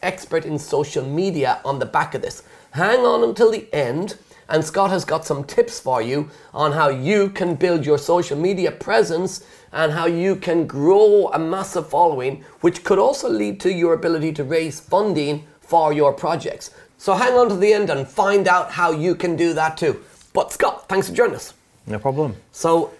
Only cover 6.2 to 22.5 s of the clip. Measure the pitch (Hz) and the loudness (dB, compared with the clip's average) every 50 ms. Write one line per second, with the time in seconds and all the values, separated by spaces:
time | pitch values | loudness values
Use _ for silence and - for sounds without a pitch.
6.2 | 147 - - - - - - - 151 147 143 160 151 139 135 127 131 175 214 208 | -4 -6 -10 -20 -20 -10 -4 -2 0 0 2 2 2 2 0 0 0 0 2 2
7.2 | 196 196 196 - 185 175 160 131 180 175 170 156 127 147 147 135 - - 170 180 | 2 0 0 -2 -2 -2 -2 0 0 2 2 2 2 2 0 2 2 2 2 2
8.2 | 170 - 143 147 170 190 202 190 170 151 - - - - 214 226 190 170 165 170 | 2 0 -2 -2 0 -2 0 0 -2 -4 -4 -4 -4 0 2 2 2 2 0 -2
9.2 | 185 185 - - - - - - - - - 151 160 151 151 170 165 170 170 165 | -4 -4 -6 -10 -16 -20 -20 -20 -18 -10 -4 -2 0 0 0 0 -2 -2 0 0
10.2 | 180 196 185 190 - 175 165 170 156 156 131 139 143 170 196 202 214 208 208 202 | 0 0 -2 -2 -2 -2 0 0 -2 -2 -4 0 2 4 6 6 6 6 6 6
11.2 | 185 - - 151 160 165 185 190 180 - - 175 156 - - 160 175 165 147 127 | 4 2 0 -2 -2 -2 -4 -4 -6 -4 -6 -6 -6 -2 2 2 2 2 2 0
12.2 | 123 135 135 135 - - - - - 175 175 - - - 190 190 220 262 285 - | -4 -4 -6 -8 -12 -20 -8 0 0 0 0 0 0 2 2 4 4 2 2 0
13.2 | - 240 226 214 208 208 196 - - 185 190 170 170 170 160 156 170 165 165 156 | -2 -2 -2 -2 -2 -4 -4 -2 -2 -2 0 2 2 2 2 2 0 -2 -2 0
14.2 | 151 160 151 151 139 127 165 165 160 156 - - - - 170 196 214 208 165 151 | -2 -4 -4 -4 -4 -2 -2 -2 -2 -4 -8 -12 -6 -2 0 0 2 2 0 0
15.2 | 143 147 147 147 - - - _ _ - 170 165 156 151 151 151 143 139 139 - | -2 -2 -4 -6 -8 -16 -20 _ _ 0 0 2 2 2 2 2 2 2 2 0
16.2 | - 151 170 147 - - - - - - - - - _ _ - - 202 190 190 | -2 -4 -4 -4 -6 -8 -10 -12 -16 -20 -20 -20 -20 _ _ -6 -2 0 0 2
17.2 | 247 254 247 247 247 220 202 180 202 208 214 208 208 180 143 135 131 - - 208 | 2 4 4 4 4 4 2 2 4 4 4 4 2 -2 -2 -4 -4 -6 -2 0
18.2 | 190 196 202 196 180 185 180 180 - - - 180 175 165 160 151 156 185 165 160 | 0 2 2 2 4 4 2 2 2 -2 -4 -2 0 0 0 0 0 -2 -2 -2
19.2 | 185 175 165 151 170 170 160 156 160 156 156 - 175 147 117 - - - - - | -2 -2 0 0 0 0 0 0 -2 -2 -2 -2 -2 -2 -2 -2 -8 -20 -20 -20
20.2 | - _ - - - - - - - - - - - - 190 190 190 190 - - | -12 _ -2 -2 -2 -2 -2 -2 0 0 -2 -4 -8 -4 -2 -2 -2 -2 0 0
21.2 | 240 196 131 - - - - _ _ _ _ _ - 110 107 104 110 135 131 147 | 0 0 0 -6 -12 -16 -18 _ _ _ _ _ -12 -8 -8 -4 -4 -4 -2 -2
22.2 | 156 127 101 - - _ | -2 -4 -4 -10 -16 _